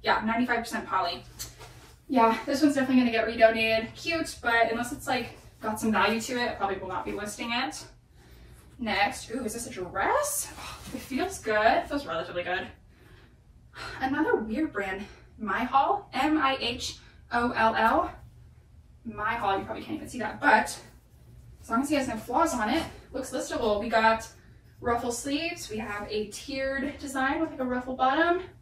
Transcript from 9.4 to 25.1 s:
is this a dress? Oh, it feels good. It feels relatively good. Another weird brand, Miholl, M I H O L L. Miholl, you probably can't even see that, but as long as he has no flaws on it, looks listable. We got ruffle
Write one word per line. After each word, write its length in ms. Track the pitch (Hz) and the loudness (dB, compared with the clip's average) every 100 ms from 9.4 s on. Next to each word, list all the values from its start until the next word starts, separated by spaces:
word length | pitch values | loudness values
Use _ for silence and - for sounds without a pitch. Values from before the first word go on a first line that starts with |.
is 120 | 226 | -6
this 120 | 233 - | -6 -10
a 40 | |
dress? 840 | - - - - 508 587 - - - | -8 -8 -2 2 2 2 -2 -6 -10
Oh, 200 | - - - | -14 -14 -12
it 80 | 226 | -12
feels 380 | - 262 359 392 | -6 -2 -2 -4
good. 180 | - 214 | -2 4
It 320 | 330 339 - | 6 4 0
feels 160 | 285 | -6
relatively 380 | 285 330 - 175 | -4 -6 -6 -6
good. 240 | 175 - - - - - - - - - - - - - - - | -4 -4 -6 -14 -20 -20 -20 -20 -20 -20 -20 -20 -20 -16 -12 -6
Another 340 | 269 285 330 466 | -2 2 4 2
weird 340 | 220 233 311 | 2 -2 -4
brand, 320 | - 196 196 208 - - - | -4 -6 -6 -10 -16 -20 -12
Miholl, 600 | 214 202 240 269 311 - - | -4 -2 2 4 4 0 -2
M 240 | 254 285 311 | 0 2 4
I 220 | 269 262 | 2 0
H 380 | 220 247 - - - - - | -2 -4 -8 -10 -18 -20 -4
O 200 | 240 240 | 0 0
L 220 | 247 220 | 2 2
L. 380 | 220 226 277 370 - - - - - - - - - 233 | 4 4 4 0 -6 -18 -20 -20 -20 -20 -20 -20 -18 -14
Miholl, 520 | 208 214 220 196 196 | -6 -4 -2 0 0
you 40 | |
probably 180 | - 220 | -2 -8
can't 140 | - - | -6 -8
even 140 | - | -8
see 80 | 247 | -6
that, 240 | 214 214 | -6 0
but 360 | 285 226 - - - - _ - - - - - | 4 4 4 -6 -14 -20 _ -20 -20 -20 -20 -20
as 80 | - | -2
long 100 | 233 | -2
as 80 | 285 | 2
he 60 | |
has 120 | 294 254 | 0 0
no 120 | 220 | -4
flaws 340 | - 247 330 | -2 2 2
on 160 | 247 214 | 2 2
it, 140 | 311 - - - | 0 0 -10 -12
looks 160 | 254 262 | -10 -6
listable. 500 | 262 - 330 233 202 | -6 -4 -2 0 0
We 80 | 226 | 2
got 400 | 226 226 226 - - - - - - | 4 6 4 -2 -18 -20 -20 -20 -6
ruffle 280 | 240 233 254 | -2 0 0